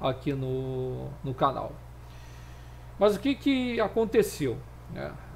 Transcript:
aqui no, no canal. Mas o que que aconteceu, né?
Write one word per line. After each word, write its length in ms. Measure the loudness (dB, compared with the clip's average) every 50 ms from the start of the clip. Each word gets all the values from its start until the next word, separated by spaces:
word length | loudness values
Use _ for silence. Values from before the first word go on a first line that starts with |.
aqui 320 | 0 0 0 0 -2 -2
no, 760 | 0 0 0 0 0 0 -2 -2 -2 -2 -2 -2 -4 -4 -6 -8 -8 -6
no 120 | -4 -4 2
canal. 360 | 4 4 4 4 0 -4 -6 -8 -10 -14 -14 -16 -16 -16 -14 -14 -14 -14 -14 -14 -14 -14 -14 -14 -14 -14 -14 -14 -14 -16 -14 2 6
Mas 160 | 6 6 6
o 60 | 6
que 140 | 2 0 0
que 440 | 2 2 4 4 4 2 2 2 2
aconteceu, 800 | 2 2 4 2 2 6 6 6 6 6 2 0 0 0 -2 -4 -8 -12 -14 -16 -12 -10
né? 220 | -8 -6 -6 -6 -8 -10 -12 -14 -14